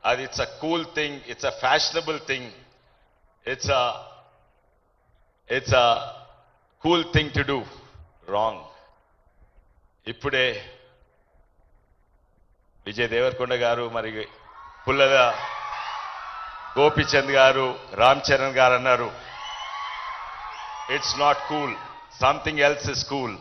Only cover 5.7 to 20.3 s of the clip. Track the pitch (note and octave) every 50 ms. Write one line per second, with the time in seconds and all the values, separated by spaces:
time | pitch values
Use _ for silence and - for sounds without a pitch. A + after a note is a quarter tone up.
5.7 | A#2 B2+ B2 A#2 A#2 A2+ - - - - - - - _ _ _ _ _ _ _
6.7 | _ _ - D#3+ F3 F3 D#3+ E3+ - D#3 D3+ D3 C3+ D3 C#3 B2+ C#3+ C3 G#2 -
7.7 | - - - - _ - - _ _ _ _ - G2 G#2 A2 A2 G#2 F#2 - -
8.7 | - - - _ _ _ _ _ _ _ _ _ _ _ - _ _ - _ _
9.7 | _ _ _ _ _ _ _ G#2+ A#2+ - - C#3 C3+ C3 B2+ B2+ A2+ G#2 - -
10.7 | - - - _ _ _ _ _ _ _ _ _ _ _ _ _ _ _ _ _
11.7 | _ _ _ _ _ _ _ _ _ _ _ _ _ _ _ _ _ _ _ _
12.7 | _ _ _ G2+ G2+ A2 A#2+ A#2 A#2 A#2 B2 C3 B2 B2+ B2+ B2 B2+ A#2+ A#2+ A#2
13.7 | A#2+ A#2+ A#2+ A#2 A2+ A#2 A2 A2 A2 G#2+ G#2+ - - - - - - - - -
14.7 | - - - B2+ C3 C#3 C#3 C3+ C3+ C3 B2 A#2+ A#2 - - - - - - -
15.7 | - - - - - - - - - - - - - - - - - - - -
16.7 | - B2 C#3+ D3+ D3+ D#3 D3 - - C#3+ C3+ C3+ C3+ C3+ C3 C3 C3 C3+ C3 B2+
17.7 | B2+ - - - F#2 F#2+ A2+ B2+ C#3 C#3 C#3 - C#3 C3 C3 C3+ C3 C3 C3 B2+
18.7 | B2+ B2 B2+ C3 B2+ A#2+ A#2+ G#2+ - - - - - - - - - - - -
19.7 | - - - - - - - - - - - -